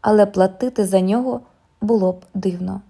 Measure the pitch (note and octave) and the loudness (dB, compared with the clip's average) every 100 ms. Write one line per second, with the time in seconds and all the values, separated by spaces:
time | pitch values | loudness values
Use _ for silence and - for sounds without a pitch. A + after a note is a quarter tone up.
0 | - G#3+ G3+ G3 F#3+ F#3+ B3+ B3+ G3 F#3+ | 2 4 2 4 0 0 -6 -2 0 2
1 | F#3 A3 B3+ A#3+ - _ _ _ G#3+ A3+ | 2 0 -2 -6 -10 _ _ _ -2 0
2 | F#3 F3+ - G3+ F#3+ F3+ F#3 G3 | 0 -4 -10 -6 -4 -4 -8 -10